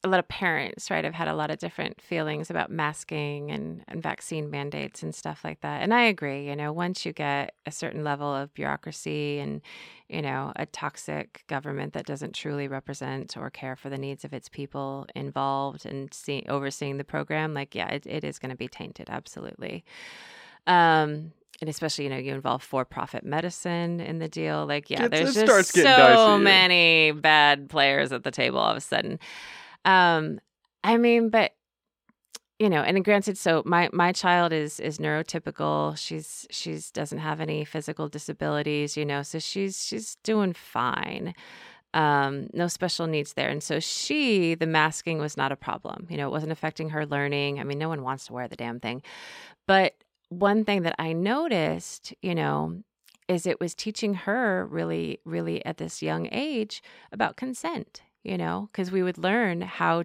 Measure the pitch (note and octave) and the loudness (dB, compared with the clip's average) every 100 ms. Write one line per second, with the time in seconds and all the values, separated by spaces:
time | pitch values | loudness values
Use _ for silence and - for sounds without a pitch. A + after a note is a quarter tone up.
0 | F#3+ F#3+ - - F3+ D#3 C#3 - - E3+ | 2 2 2 -2 -2 0 -4 -8 -4 -4
1 | D#3 E3 D#3+ D#3 D3+ D3+ E3 - D3+ - | -4 -4 -4 -2 -4 -4 -8 -6 -8 -8
2 | _ E3+ D#3 D3+ D#3+ E3+ - D#3+ D3+ D#3 | _ -4 -4 -6 -4 -4 -4 -2 -4 -4
3 | - D3+ D3 D3 D3 D3 D#3 E3 - - | -8 -6 -6 -6 -8 -8 -8 -10 -10 -8
4 | D#3+ - - D#3 D3+ D3 C#3+ C#3+ C#3+ - | -6 -8 -8 -8 -6 -6 -6 -6 -8 -10
5 | D#3 - D#3+ D3+ D#3+ D#3+ D3 D3 F#3+ A#3+ | -12 -10 -10 -10 -12 -10 -8 -4 2 4
6 | A#3 F#3+ D3 C#3 C#3+ C#3+ D3 D#3+ F3 F#3 | 4 2 -4 -6 -6 -6 -4 -2 -4 -4
7 | F3+ D#3 C#3+ C#3 - - - - E3+ - | -8 -4 -2 -2 -4 -10 -14 -8 -8 -6
8 | D3 C#3+ D3 C#3 C#3+ - C#3 C#3+ D#3 D#3 | -4 -4 -2 -4 -6 -6 -4 -4 -6 -10
9 | D#3 D3 D3 C#3+ C#3+ D3 - - - - | -8 -4 -4 -4 -6 -8 -12 -20 -20 -20
10 | _ E3 C#3+ C3 C#3+ - D3 - D3 - | _ -8 -6 -6 -6 -8 -10 -8 -8 -8
11 | - D3+ - - - C#3 D3 C#3 C#3+ D3 | -8 -8 -8 -16 -8 -8 -6 -8 -6 -8
12 | C#3 C#3 C#3+ - D3+ C#3+ C#3 C3+ - C#3 | -8 -8 -8 -10 -8 -6 -6 -8 -10 -10
13 | C3+ C3+ A#2+ - C3 - C3 C3 C#3 C#3 | -8 -8 -10 -12 -12 -10 -12 -10 -10 -8
14 | C3+ C#3 C#3+ C3+ - - C#3 C#3 C3+ C#3 | -8 -10 -12 -14 -14 -12 -10 -8 -8 -8
15 | - - C#3 C#3 C3+ C#3 C#3 C#3+ - C#3 | -12 -10 -8 -2 -2 0 -2 -6 -10 -10
16 | C3+ - - C#3 - C#3 C#3 - C#3 C#3 | -10 -12 -8 -8 -4 -4 -4 -6 -6 -6
17 | C#3+ D3 C#3+ D3+ D#3 D3 C#3 - F2 C#3+ | -6 -6 -4 -2 -2 -4 -6 -6 -4 -6
18 | - D3+ D3 - C3 B2+ B2+ - - - | -6 -6 -6 -8 -10 -10 -10 -10 -14 -12
19 | - - - - - - - E3 - - | -12 -12 -12 -14 -14 -12 -12 -12 -14 -20
20 | - - - - - - - F3 E3 D#3 | -20 -20 -20 -20 -20 -6 4 8 8 6
21 | D3+ D3+ D#3+ - _ - D#3 D3+ D#3 - | 4 0 -8 -16 _ -10 -8 -4 -4 -4
22 | C#3 C3 C3+ C3+ C3+ B2+ - C3 B2+ - | -4 -4 -6 -4 -2 -2 -2 -4 -2 -6
23 | - - - D3+ F3 - F3+ E3+ E3+ E3+ | -8 -8 -4 -2 -2 -6 -4 -2 -2 -4
24 | - E3 D#3+ D#3+ D#3 D3+ D3 D3 - C3+ | -6 -6 -6 -4 -2 -2 -2 -4 -2 0
25 | A#3+ D#3 G#3+ A3 A3 G#3 F#3 F3+ G#3+ B3+ | 2 2 2 4 8 8 8 6 10 12
26 | B3+ A3+ A3 G#3 G3 F#3+ F#3 F3+ E3+ D#3+ | 12 12 10 8 8 8 8 6 6 6
27 | D#3 D3+ D#3 D3+ D3 C#3+ C#3 D3+ C#3 C#3 | 4 4 6 8 8 6 2 2 4 4
28 | C3+ B2 C3+ C3+ B2+ C3 A2 A2 - - | 2 0 -4 0 0 2 2 0 -2 -2
29 | - - - - - - - - F#3+ F#3 | -2 -6 -10 -16 -16 -18 -20 -2 4 6
30 | F3 E3 D#3 - - _ _ _ F#3+ A#3 | 6 4 0 -6 -12 _ _ _ 2 4
31 | A#3+ A#3 A3+ A3 G3 - _ _ _ _ | 6 4 4 4 2 -2 _ _ _ _
32 | _ _ _ - _ _ G#3+ D#3+ - F#3+ | _ _ _ -20 _ _ 2 4 2 2
33 | F#3 G3+ G#3 F#3+ F3+ D#3+ C3 F3 F3 F3 | 4 2 2 -2 2 2 4 2 4 2
34 | F3 F3+ F#3 F3 E3+ D#3+ D3+ - - D3+ | 2 2 4 4 4 2 -2 -4 -6 -4
35 | D3+ D3+ D#3+ D#3+ D#3 - D3+ D3+ D3+ D3+ | -2 -2 -2 -6 -8 -4 -2 0 -2 -4
36 | - D#3+ D#3 - - - E3+ D#3 - - | -8 -10 -10 -16 -12 -10 -8 -8 -8 -8
37 | D3+ D#3 D#3 D#3 D#3+ D#3 D3+ D#3+ - D#3 | -6 -6 -6 -4 -4 -6 -6 -8 -8 -8
38 | D#3 D3 - D3 D3+ D3 D3 D3 D3 D3 | -8 -8 -10 -6 -2 -2 -2 -2 -2 -4
39 | D3 C#3 C#3 D#3+ - G3 G3 F#3 - - | -4 -4 -6 -8 -6 -4 -4 -4 -8 -8
40 | A3 - - G#3+ G3 E3 - - B2 - | -10 -10 0 2 2 -2 -8 -2 -2 -2
41 | - - E3 - - - - - _ D#3+ | -4 -6 -10 -12 -18 -20 -20 -20 _ 2
42 | D3+ C#3+ C3+ C#3 - - F3 - F3+ - | 4 4 2 -2 -6 -2 -2 -2 -4 -2
43 | E3 D#3 C#3+ - C3+ D3 - D#3 E3 - | -2 -2 -4 -2 -2 -2 -2 -4 -2 -6
44 | - D4+ C4+ G3+ E3+ E3 E3 D#3+ D#3 - | -2 0 2 4 4 2 2 4 2 0
45 | - D#3+ D3+ - C3+ C#3 - - - - | -4 -4 -4 -2 -2 -2 -6 -6 -8 -12
46 | E3+ D3+ C#3 C#3+ D#3 D#3+ D#3+ - D#3 D#3 | -8 -6 -4 -4 -4 -4 -6 -6 -6 -4
47 | D3+ C#3+ C#3+ C#3+ C#3+ C#3+ C3+ C#3+ D#3+ D3+ | -2 -2 0 0 -2 -4 -6 -4 -4 -4
48 | B2+ C3+ - B2 B2 - A#2+ A#2+ A2+ B2 | -4 -6 -8 -8 -8 -8 -8 -6 -6 -8
49 | - - - - - _ - F#3+ F#3 - | -12 -18 -18 -18 -20 _ 4 4 4 0
50 | _ _ _ F3 G3+ G#3+ G#3+ G3+ E3 - | _ _ _ 0 4 4 2 2 0 -2
51 | D#3+ E3 G3 C4+ E4 G3+ D#3+ E3 - - | -2 0 0 0 0 2 2 -2 -6 -14
52 | - - F#3+ E3+ D3 D3 D#3+ F3 - _ | -16 -8 -4 0 0 0 -2 -6 -14 _
53 | _ _ - F3+ F3+ - E3+ - A3 G#3 | _ _ -2 -2 0 -2 -4 -6 -8 -4
54 | G#3 F#3+ - A3+ A#3 F#3 F#3 D#3+ E3 E3 | -2 -2 -2 0 0 0 -2 -4 -2 -2
55 | E3 - E3 E3+ E3 E3 - D#3+ E3 - | -4 -8 -6 -6 -4 -4 -6 -8 -10 -6
56 | D#3 D#3+ E3 - D4 B3+ G#3+ - - - | -4 -4 -4 -6 -4 -4 -6 -8 -16 -20
57 | - G#3+ A3+ - C4 B3 D#4+ E4 - - | -16 -4 -4 -4 -8 -6 -6 -6 -10 -16
58 | _ _ - F#3 E3 F3+ G#3 - F3+ F#3+ | _ _ -8 -4 -4 -4 -6 -6 -2 0
59 | F3+ F3 F#3 A3+ G#3+ E3+ F#3 - E3+ E3 | 0 0 0 2 0 -2 -6 -2 2 2